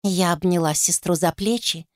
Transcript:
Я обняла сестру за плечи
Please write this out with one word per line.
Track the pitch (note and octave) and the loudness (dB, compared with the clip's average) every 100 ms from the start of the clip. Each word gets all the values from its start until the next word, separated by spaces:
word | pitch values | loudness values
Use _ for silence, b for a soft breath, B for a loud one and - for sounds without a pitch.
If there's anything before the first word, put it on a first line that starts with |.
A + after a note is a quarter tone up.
Я | G3+ F3+ F3+ | -2 0 2
обняла | E3 F3+ F3 D#3+ D3+ | 2 2 2 0 0
сестру | - - F3+ E3 | 0 -2 0 0
за | E3+ | 0
плечи | - G3+ A#3 - D#3+ E3 | 0 -2 -2 -2 -6 -10